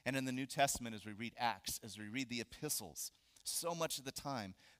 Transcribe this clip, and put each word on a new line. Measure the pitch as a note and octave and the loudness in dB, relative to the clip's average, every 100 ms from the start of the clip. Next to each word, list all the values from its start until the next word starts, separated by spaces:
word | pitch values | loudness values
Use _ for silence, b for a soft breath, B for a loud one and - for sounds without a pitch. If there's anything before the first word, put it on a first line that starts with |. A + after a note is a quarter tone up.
| - | 0
And | C3+ | 2
in | |
the | C3 | 2
New | B2+ C3+ | 0 0
Testament, | - C#3 - A#2+ G#2+ | 6 6 6 -2 -4
as | A2 | -6
we | |
read | G#2 A#2 A2+ | -4 -4 0
Acts, | A#2+ F#2+ - - | 0 0 -4 -6
as | A2+ G2 | -6 -8
we | G#2+ | -4
read | A#2 B2 | -2 0
the | A#2+ | -2
epistles, | A2 - D3+ - F#2 D2+ - B B B | -2 -4 -2 -2 -2 -6 -8 B B B
so | - - E3 E3+ | -4 0 0 2
much | D#3+ - | 2 0
of | C3+ | -4
the | |
time, | - C#3+ C3 G2 F2+ B B | -6 -2 -2 -2 -6 B B